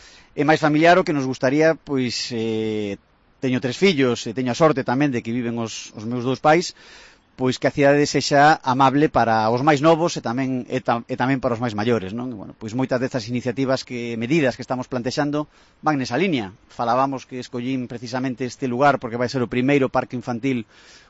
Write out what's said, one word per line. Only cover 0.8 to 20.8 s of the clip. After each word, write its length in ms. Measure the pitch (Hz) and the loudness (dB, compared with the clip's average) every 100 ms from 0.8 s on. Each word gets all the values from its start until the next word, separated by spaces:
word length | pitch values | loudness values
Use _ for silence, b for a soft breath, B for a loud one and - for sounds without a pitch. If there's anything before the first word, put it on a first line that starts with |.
| 165 180 | 6 6
o 20 | |
que 60 | 185 | 4
nos 160 | 147 131 | 0 -2
gustaría, 480 | 127 131 147 160 | 0 0 4 4
pois, 560 | 156 - 135 123 - - | 2 -2 -2 -2 -4 -6
eh, 640 | 120 113 110 110 107 104 98 _ _ _ _ | -4 -2 -2 -2 -4 -4 -8 _ _ _ _
teño 160 | 135 127 | -2 -2
tres 160 | 127 | -2
fillos 480 | - 196 143 127 117 - | 2 2 4 2 0 -4
e 80 | - | -4
teño 160 | 127 | -2
a 20 | 117 | 2
sorte 300 | 160 135 123 | 4 4 0
tamén 240 | 123 147 | 0 0
de 160 | 120 113 | -2 -4
que 80 | |
viven 240 | 123 120 117 | -4 -4 -4
os, 320 | 110 - - 113 | -6 -8 -14 -12
os 80 | 107 | -8
meus 160 | 123 | -6
dous 160 | 120 127 | -4 0
pais, 400 | 151 165 185 - B B B B _ - | 2 2 0 -10 B B B B _ -4
pois 160 | 127 120 | -2 0
que 160 | 139 | -2
a 20 | |
cidade 300 | 147 139 143 | 2 4 4
sexa 560 | 147 143 - 143 147 156 | 2 0 2 6 6 4
amable 480 | 135 127 135 139 151 | 0 2 2 4 2
para 400 | 135 113 110 110 | 2 2 2 2
os 160 | 120 | 0
máis 160 | 147 143 | 0 2
novos 320 | 156 160 170 | 4 4 2
e 60 | - | -4
tamén, 480 | 117 120 131 127 - | -6 -4 -2 -4 -4
e 160 | 127 | -4
ta-, 160 | - 117 - | -2 -2 -2
e 80 | 127 | -2
tamén 240 | 127 135 | 0 0
para 160 | 127 113 | 0 -2
os 60 | |
máis 100 | 120 | -4
maiores, 400 | 104 113 117 92 | -2 0 0 -2
non? 160 | 117 127 | -8 -8
E, 80 | 107 | -10
bueno, 160 | 92 | -14
pois 240 | - 110 117 | -12 -8 -4
moitas 240 | 131 127 | -2 -2
destas 320 | 127 131 107 | -2 -6 -6
iniciativas 480 | 123 123 113 131 131 | -6 -4 -2 -2 -2
que, 400 | - 123 120 117 | -4 -10 -8 -6
medidas 400 | 117 165 131 - | 0 2 2 -2
que 20 | |
estamos 300 | 120 127 123 | -6 -6 -6
plantexando 560 | 127 123 151 147 147 147 b b b | -6 -4 -2 -2 -2 -6 b b b
van 160 | 156 143 | -2 -2
nesa 240 | 120 123 | -2 -2
liña. 320 | 196 139 95 107 _ | 0 -2 -4 -10 _
Falábamos 560 | - 117 123 139 131 | -6 0 2 0 -2
que 160 | - 127 | -10 -12
escollín 480 | 120 123 123 131 120 | -10 -8 -4 -4 -6
precisamente 560 | 120 120 127 135 117 | -10 -8 -4 -4 -4
este 240 | 123 - 131 | -8 -6 -4
lugar 320 | 120 143 131 | 2 4 2
porque 160 | 120 120 | -2 -4
vai 160 | 123 | -2
ser 80 | 139 | -2
o 80 | 117 | -2
primeiro 400 | 123 127 143 131 | 0 2 4 2
parque 320 | 127 120 123 | 0 -2 -6
infantil 480 | 120 120 135 127 107 b | -6 -4 -2 -4 -6 b